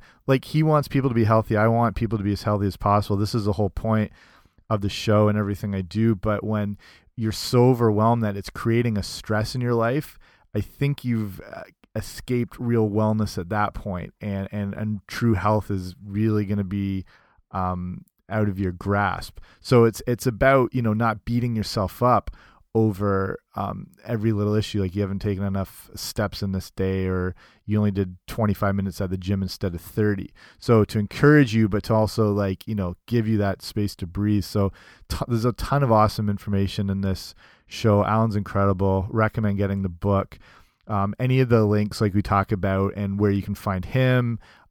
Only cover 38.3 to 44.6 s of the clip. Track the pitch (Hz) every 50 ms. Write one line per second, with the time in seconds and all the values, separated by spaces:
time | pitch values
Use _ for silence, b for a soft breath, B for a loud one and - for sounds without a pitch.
38.3 | 98 104 98 - - 98 98 101 98 90 98 95 95 95 95 107 - 110 110 107
39.3 | - - 110 104 101 98 101 98 98 98 95 95 85 85 - 101 98 98 98 -
40.3 | - b b b b b b b b b _ - 107 101 98 101 104 - 123 127
41.3 | 127 131 131 120 117 113 110 104 107 104 104 104 - - 113 104 90 104 101 -
42.3 | 104 98 98 - 110 95 87 98 95 95 98 98 - - 104 98 98 101 104 101
43.3 | 98 101 92 - 101 - - 107 95 92 90 - - 127 131 127 127 127 123 117
44.3 | 117 107 b b b b